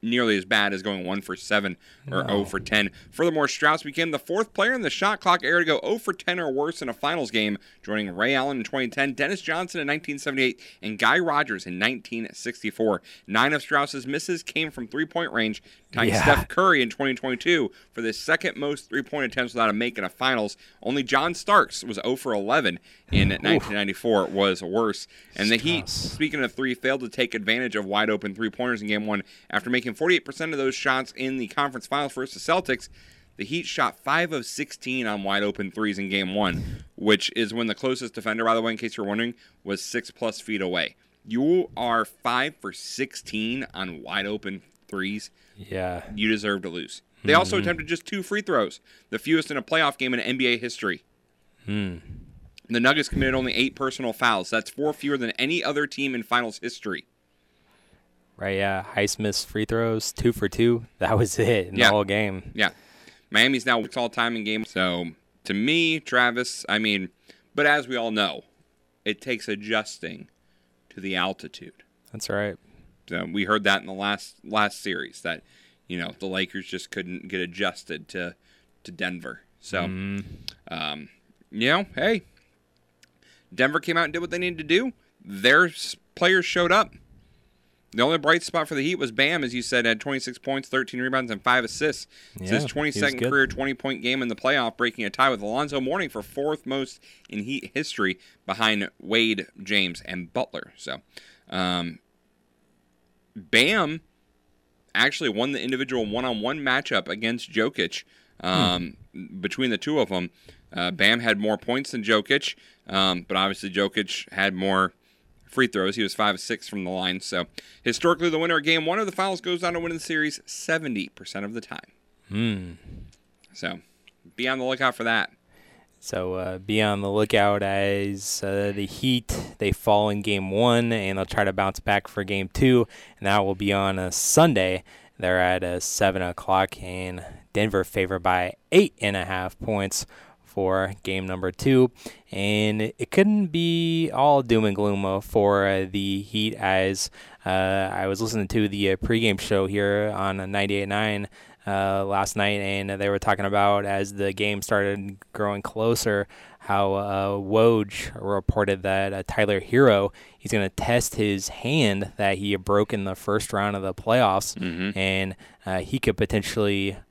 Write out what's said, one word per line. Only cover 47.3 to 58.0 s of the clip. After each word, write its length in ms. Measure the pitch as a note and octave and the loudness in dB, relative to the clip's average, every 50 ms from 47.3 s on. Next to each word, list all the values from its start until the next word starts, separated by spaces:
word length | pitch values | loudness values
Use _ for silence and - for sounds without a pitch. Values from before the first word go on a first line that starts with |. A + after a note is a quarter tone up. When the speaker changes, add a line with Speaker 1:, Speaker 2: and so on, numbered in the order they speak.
| D3 | 4
Speaker 1:
also 220 | E3 F#3 F#3+ G3 | 4 4 4 0
Speaker 2:
Mm-hmm. 60 | F#3+ G3+ | -2 0
Speaker 1:
attempted 220 | F3 E3+ E3 D#3 D3+ | 0 -2 -4 -4 -6
just 180 | E3+ E3 - | -6 -6 -6
two 160 | - - G3+ F3+ | -6 -6 -6 -6
free 200 | - G3+ G#3 G3+ | -4 -4 -6 -2
throws, 380 | - F3 B2+ G#2+ F2+ - - _ _ - - _ _ | 0 0 0 0 0 -4 -12 _ _ -20 -20 _ _
the 80 | - A2 | -8 -8
fewest 320 | - D3 D#3+ D#3+ D3+ - | 0 2 2 2 2 0
in 60 | D3+ | -6
a 60 | C#3 - | -6 -4
playoff 360 | - - D#3+ D#3+ C#3+ C#3 - | 0 2 2 2 2 0 0
game 160 | C3 B2+ B2+ | -2 -2 0
in 60 | A#2+ | 0
N 180 | - - B2+ C3 | 0 -2 -2 0
B 80 | C3 | 2
A 100 | B2 A#2+ A2+ | 2 2 0
history. 440 | A2+ A#2+ A2+ - - G2+ F2 - _ _ _ _ _ _ _ _ _ _ _ _ _ | -2 -6 -8 -4 -4 -4 -4 -4 _ _ _ _ _ _ _ _ _ _ _ _ _
Speaker 2:
Hmm. 300 | G#2+ G2+ G#2 G2+ F#2+ F2 D#2+ - - - - - - - - - - _ - _ _ | -6 -4 -4 -4 -4 -6 -10 -14 -16 -18 -18 -18 -20 -20 -20 -20 -20 _ -20 _ _
Speaker 1:
The 100 | A#2 A#2+ | -2 2
Nuggets 280 | A#2 C3 D3 D3+ C#3 - | 4 4 4 4 2 0
committed 260 | - C#3+ C3+ C3 C3 | 0 0 0 2 2
only 200 | C3 B2+ B2+ - | 0 0 -2 0
eight 200 | - B2+ C3+ - | 0 0 0 0
personal 380 | - C3+ C3 B2+ - C3 A#2 G#2+ | -2 -4 -4 -4 -4 -4 -4 -2
fouls. 380 | - B2+ A#2+ A2+ G2 F#2 - | 0 2 2 2 2 0 0
That's 200 | - A2+ A2 - | -2 -2 -2 -4
four 220 | - - C#3+ D3+ D3 | -8 -4 -2 -2 -2
fewer 240 | - - C#3 C#3+ | -2 -4 -2 -2
than 140 | C3+ B2 A2+ - | -2 -2 -4 -2
any 300 | - B2+ C#3 E3 F3 - | -2 -2 0 0 -2 -2
other 220 | - D3 C#3+ D3 | -2 0 0 -2
team 280 | C#3+ - - C#3 C#3 C3 | -4 -4 -4 -4 -2 -2
in 80 | A#2+ A2 | -4 -4
finals 360 | - A#2+ B2 B2 A2+ G#2 - | 0 0 0 0 0 -6 -6
history. 460 | - A#2+ A#2 - - G#2+ F#2 D#2 - _ _ _ _ _ _ _ _ _ _ _ _ _ _ _ _ _ _ _ | -8 -8 -10 -8 -8 -6 -8 -8 -8 _ _ _ _ _ _ _ _ _ _ _ _ _ _ _ _ _ _ _